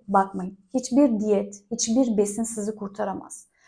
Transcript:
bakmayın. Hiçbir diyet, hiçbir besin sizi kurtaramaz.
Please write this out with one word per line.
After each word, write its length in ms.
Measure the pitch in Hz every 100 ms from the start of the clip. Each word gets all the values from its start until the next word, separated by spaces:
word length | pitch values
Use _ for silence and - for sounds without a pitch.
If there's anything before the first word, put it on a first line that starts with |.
| -
bakmayın. 500 | 196 190 190 185 - _
Hiçbir 460 | 262 254 247 285 214
diyet, 440 | 208 202 202 - _
hiçbir 460 | 233 - 233 247 208
besin 260 | 202 208
sizi 320 | 226 220 202 214
kurtaramaz. 760 | 202 196 196 185 - - - _